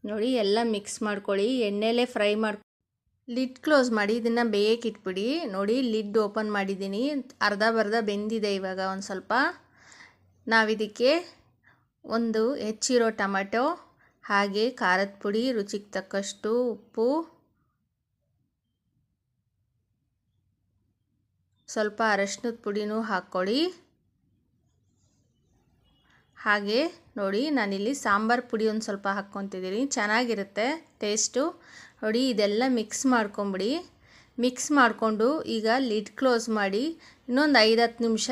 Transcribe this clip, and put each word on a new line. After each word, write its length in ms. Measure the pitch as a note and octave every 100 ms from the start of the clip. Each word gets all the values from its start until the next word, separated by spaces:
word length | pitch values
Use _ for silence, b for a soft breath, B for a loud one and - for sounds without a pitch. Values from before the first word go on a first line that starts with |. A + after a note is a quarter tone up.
ನೋಡಿ, 280 | G#3+ G#3+ A3+
ಎಲ್ಲ 260 | B3+ G3+ G#3+
ಮಿಕ್ಸ್ 400 | A#3 G#3 G3+ -
ಮಾಡ್ಕೊಳ್ಳಿ, 560 | G#3+ G#3 G3+ G3 G3+ C4
ಎಣ್ಣೆಲೇ 460 | G#3+ G3+ A3 A#3+
ಫ್ರೈ 300 | B3 A#3 G#3
ಮಾಡ್-, 300 | G#3+ A3 G#3 _ _ _ _ _ _ -
ಲಿಡ್ 300 | A#3+ B3+ C4
ಕ್ಲೋಸ್ 320 | - D4 B3+
ಮಾಡಿ 260 | A3 G3+ A#3
ಇದನ್ನ 220 | A3+ A#3
ಬೇಯಕ್ಕೆ 440 | A#3 G#3 G#3 A#3 A#3
ಇಟ್ಬಿಡಿ. 560 | A3 F#3+ F#3 A3 D#4
ನೋಡಿ, 380 | D4+ F#3+ G3+ B3
ಲಿಡ್ 360 | B3+ A3 G#3 G#3+
ಓಪನ್ 340 | G#3 G#3 G#3+
ಮಾಡಿದ್ದೀನಿ, 500 | G#3 G3 G3 G3 G3 C4+ D4 - -
ಅರ್ಧ 220 | G#3 G3+ G#3+
ಬರ್ಧ 240 | A3+ G#3 A3+
ಬೆಂದಿದೆ 540 | G#3 G3+ G#3+ A3+ G#3
ಇವಾಗ 260 | G3 F#3+ F#3 F#3+
ಒಂದು 100 | F#3+
ಸ್ವಲ್ಪ. 300 | G3 F#3+ F#3 A3+ D4+ F4+ _ B B B B B _ _ -
ನಾವಿದಕ್ಕೆ 640 | A3+ A3 A3 G#3+ - A#3+ D#4+ F4+ - _ _ b b b _
ಒಂದು 500 | - A3 A#3 A3 A3+
ಹೆಚ್ಚಿರೋ 560 | C#4+ G#3+ A3 - B3 A3+
ಟೊಮೆಟೊ, 540 | A3 G3 G3 G3 A3+ C#4 F4 - _ b _
ಹಾಗೆ 460 | - G3+ G3+ G3 A3+
ಖಾರದ 440 | B3+ G3+ F#3 G3+ G3+
ಪುಡಿ, 320 | G#3 G#3 B3+
ರುಚಿಗೆ 380 | A#3 G3+ G#3 G3+
ತಕ್ಕಷ್ಟು 800 | F#3+ F#3 G3 G3 - G#3+ A#3+ B3
ಉಪ್ಪು, 360 | - - - A#3 D4+ E4 _ _ _ _ _ _ _ _ _ _ _ _ _ _ _ _ _ _ _ _ _ _ _ _ _ _ _ _ _ _ _ _ _ _ _ _ _ _ _ _ _ _ _ -
ಸ್ವಲ್ಪ 340 | - G#3+ G#3 A3+
ಅರಶಿನದ 480 | G3+ G3 - A#3+ A3+
ಪುಡಿನೂ 380 | - G3+ G#3 G#3+
ಹಾಕ್ಕೊಳ್ಳಿ. 600 | A3 F#3+ - F#3 F#3+ B3 E4+ F#4 _ _ _ _ _ _ _ _ _ _ _ _ _ _ _ _ _ _ _ _ _ _ _ b b -
ಹಾಗೆ 400 | - G#3 G3+ A3+ E4 - - -
ನೋಡಿ, 340 | G3 G3+ D4
ನಾನಿಲ್ಲಿ 440 | C#4 G#3 G3 G3+
ಸಾಂಬಾರ್ 480 | C#4 A3+ G3+ A3 A#3+
ಪುಡಿ 260 | B3 A3+ A3
ಒಂದು 120 | G#3+
ಸ್ವಲ್ಪ 280 | A3 G3+ G3+
ಹಾಕ್ಕೊತಿದ್ದೀನಿ, 800 | G3 G3+ G3+ G3 F#3+ F#3 G3+ C#4
ಚೆನ್ನಾಗಿರುತ್ತೆ 800 | C4 G#3 A3 B3 G#3 G3 - A#3 D#4+ - _
ಟೇಸ್ಟು. 420 | G#3 G#3+ - B3 D#4 F4+ B B B B
ನೋಡಿ, 260 | A3 A3 C4
ಇದೆಲ್ಲ 340 | G#3+ G#3 G#3 C4
ಮಿಕ್ಸ್ 380 | B3 A3+ - C4+
ಮಾಡ್ಕೊಂಬಿಡಿ. 640 | B3 G#3 G3+ G3+ F#3+ G3 D#4 F4+ _ b b b -
ಮಿಕ್ಸ್ 340 | B3 B3 -
ಮಾಡ್ಕೊಂಡು 720 | D4 A#3+ A3 A3 G#3+ A3+ D#4
ಈಗ 260 | - A3+ A3 A#3+
ಲಿಡ್ 320 | C4+ G#3+ G#3
ಕ್ಲೋಸ್ 380 | - C4 A#3 A3+
ಮಾಡಿ 360 | G#3+ G3 G3 D4 E4 B B -
ಇನ್ನೊಂದು 300 | B3 D4+ C4
ಐದು 240 | A3 A3+
ಹತ್ತು 220 | A#3 A#3
ನಿಮಿಷ 260 | A#3 A3 -